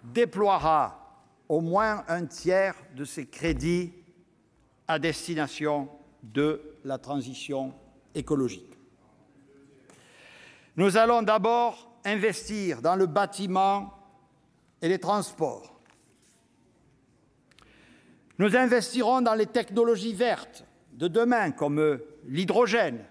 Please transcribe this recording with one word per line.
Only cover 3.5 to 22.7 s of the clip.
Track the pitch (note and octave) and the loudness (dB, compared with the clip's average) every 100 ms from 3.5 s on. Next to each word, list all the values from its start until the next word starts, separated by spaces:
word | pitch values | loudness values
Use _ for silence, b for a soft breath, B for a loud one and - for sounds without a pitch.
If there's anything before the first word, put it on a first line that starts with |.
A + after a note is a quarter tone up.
| C#3 D#3 F3 F3 - _ _ _ _ _ _ _ _ - | -2 0 0 -2 -12 _ _ _ _ _ _ _ _ -4
à | D#3+ | -2
destination | D#3+ C#3+ - D#3+ C#3+ - D3+ D3 C#3 - - _ | -2 -4 -6 -4 -6 -4 -2 -2 -6 -14 -20 _
de | A2+ B2+ D3 D3 - - | -6 0 0 -2 -10 -16
la | C3+ C3+ | -10 -8
transition | A#2+ C#3+ B2 B2+ - C#3 C3+ - - _ _ | -6 -8 -8 -12 -8 -6 -8 -12 -20 _ _
écologique. | D#3 - D3 B2+ - - - _ _ _ _ _ _ _ - - _ _ B B B B B B B B - | -10 -2 0 0 -4 -18 -20 _ _ _ _ _ _ _ -20 -20 _ _ B B B B B B B B 0
Nous | G3 G3 | 4 6
allons | A3+ A#3+ | 6 4
d'abord | G#3+ G#3+ G#3+ A#3 A#3+ - - _ | 4 2 4 2 0 -2 -20 _
investir | G3 G#3 G#3 F3+ - G#3+ F#3+ B2 | -4 0 0 -2 -8 -4 -4 0
dans | C#3+ | 0
le | F#3+ F#3 | 2 2
bâtiment | D3+ G3+ G3 G3 F#3+ G3 G3+ G3 - - _ _ _ _ _ _ _ | 0 -2 -4 -4 0 2 0 -4 -18 -20 _ _ _ _ _ _ _
et | E3 | -2
les | F#3 | 0
transports. | F3+ G#3 - - D3+ G#2+ - - _ _ _ _ _ _ _ _ _ _ _ _ _ _ _ _ _ b b b b b b b b - | 0 -2 -2 -4 -6 -6 -16 -20 _ _ _ _ _ _ _ _ _ _ _ _ _ _ _ _ _ b b b b b b b b 0
Nous | G3+ | 4
investirons | B3 B3+ A#3 F3+ A#3+ A#3+ B3+ | 4 4 2 2 0 2 4
dans | A#3+ | 2
les | A3 G#3+ | 2 2
technologies | A#3+ A3+ G3+ A#3 A3 A3+ | 0 0 2 2 2 -2
vertes | F#3+ A#3+ F3+ - - - _ _ | 0 0 0 -6 -20 -20 _ _
de | A#2 E3+ | -6 0
demain, | E3+ A#3+ A#3+ F#3 | 2 2 2 0
comme | C3+ D3 D3 D#3 C3+ - - - | -2 -2 2 2 0 -6 -20 -8
l'hydrogène | C#3 F#3+ G3 A#3+ | -4 0 2 4